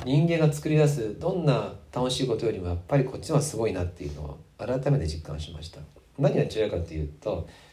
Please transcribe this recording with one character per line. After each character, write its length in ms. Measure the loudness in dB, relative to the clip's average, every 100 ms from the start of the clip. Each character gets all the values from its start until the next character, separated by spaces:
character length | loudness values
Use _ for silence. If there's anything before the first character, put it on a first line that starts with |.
人 180 | 2 4
間 220 | 4 4 4
が 60 |
作 160 | 2 2
り 80 | 6
出 100 | 6
す 280 | 4 -4 -4
ど 120 | -2
ん 120 | 0 2
な 280 | 2 0 -8 -10
楽 160 | -2 -2
し 140 | 0 0
い 20 |
こ 80 | 0
と 100 | 0
よ 60 |
り 80 | -2
も 80 | -4
や 60 |
っ 40 | -4 0
ぱ 120 | 2
り 80 | 2
こ 80 | -2
っ 20 |
ち 80 | 0
の 60 | 0
方 40 |
が 60 | 0
す 100 | -2
ご 100 | -2
い 60 |
な 120 | 0
っ 40 | -4
て 160 | -6
い 60 | -10
う 60 | -8
の 80 |
を 160 | -10 -12 -18 _
改 220 | -4 -2 2
め 80 | 2
て 80 | 0
実 180 | -4 -8
感 140 | -8
し 120 | -8
ま 100 | -10
し 80 | -14
た。 100 | -16 -20 -20 _ 0
何 160 | 2 2
が 60 |
違 240 | 0 0 -2
う 40 |
か 60 | -2
と 140 | -4
い 120 | -6 -6
う 20 |
と、 400 | -6 -6 -6 -6 -14 -20